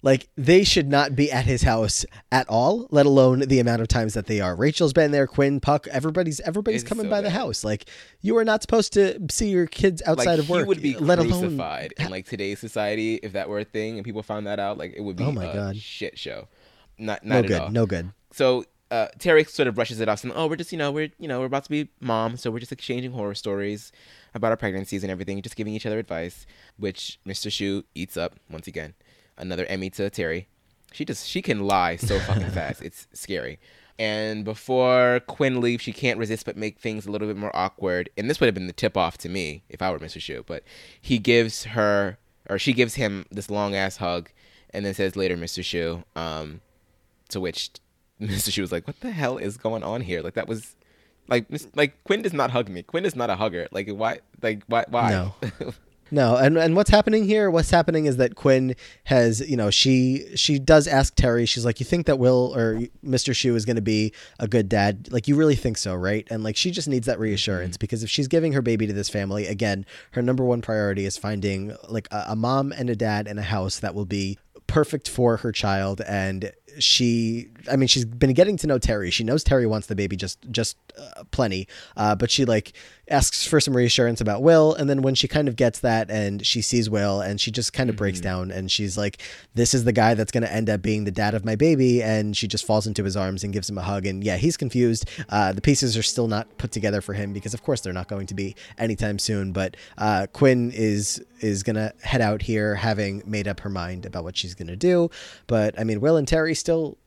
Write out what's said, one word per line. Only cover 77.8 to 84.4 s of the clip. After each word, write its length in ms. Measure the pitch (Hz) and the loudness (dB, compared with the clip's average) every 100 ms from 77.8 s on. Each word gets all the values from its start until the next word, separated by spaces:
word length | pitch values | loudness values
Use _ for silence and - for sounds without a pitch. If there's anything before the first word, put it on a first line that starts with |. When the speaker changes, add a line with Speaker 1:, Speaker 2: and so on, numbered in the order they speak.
| 131 | 4
Speaker 1:
she's 180 | - 117 | 4 0
been 260 | 117 135 | 2 4
getting 220 | 131 190 196 | 6 6 4
to 100 | 151 | 0
know 100 | 131 | 2
Terry. 320 | - 107 92 | 2 0 0
She 120 | - 113 | -2 0
knows 180 | 147 | 2
Terry 220 | - 139 117 | 4 4 4
wants 220 | 107 - | 0 -2
the 80 | 98 | -2
baby 200 | 101 95 | -2 -2
just, 220 | 92 - 123 | -6 -10 -6
just, 260 | 117 113 - _ - | -2 -2 -4 _ -20
uh, 260 | 135 - - | -18 -18 -10
plenty. 360 | - 120 95 95 - - - | -2 -2 -2 -8 -14 -18 -2
Uh, 180 | 107 101 | 0 2
but 140 | 120 | 2
she, 140 | - 127 | 2 2
like, 280 | 90 - - - - - | 2 0 -18 -20 -20 -2
asks 380 | 143 - - - | 2 2 0 2
for 140 | 156 | 2
some 140 | 143 127 | 4 2
reassurance 440 | 120 - 120 113 | 4 4 2 2
about 220 | 107 101 | -2 2